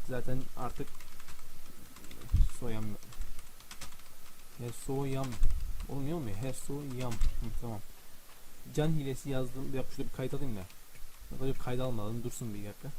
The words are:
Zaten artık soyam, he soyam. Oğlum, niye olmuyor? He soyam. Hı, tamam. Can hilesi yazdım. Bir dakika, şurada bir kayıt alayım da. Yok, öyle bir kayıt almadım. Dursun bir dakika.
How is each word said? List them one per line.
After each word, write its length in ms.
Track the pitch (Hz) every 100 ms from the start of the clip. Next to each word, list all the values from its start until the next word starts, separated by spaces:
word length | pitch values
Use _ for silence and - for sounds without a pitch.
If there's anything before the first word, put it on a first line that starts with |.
| -
Zaten 320 | 127 123 127 120 -
artık 300 | 123 - 139 - - - - - - - - - - - - - - - - -
soyam, 240 | 123 117 107 104 - - - - - - - - - - - - - - - -
he 120 | 120 - -
soyam. 420 | 135 139 135 131 113 - - - - -
Oğlum, 160 | 131 135
niye 100 | 170
olmuyor? 220 | 117 104
He 160 | 131
soyam. 580 | 127 - 143 143 127 123
Hı, 360 | 113 117 - 113 -
tamam. 180 | 120 104 - - - - - - - - 127 131
Can 120 | 156
hilesi 420 | 156 139 131 143
yazdım. 440 | 131 127 131 139
Bir 40 | 131
dakika, 180 | - -
şurada 140 | 131
bir 60 | -
kayıt 180 | 131
alayım 220 | 139 139 101
da. 100 | 90 - - - - - -
Yok, 100 | -
öyle 120 | 131
bir 60 | 120
kayıt 220 | - 123
almadım. 420 | 131 113 104 117
Dursun 300 | 120 - 120
bir 120 | 104 101
dakika. 240 | - 131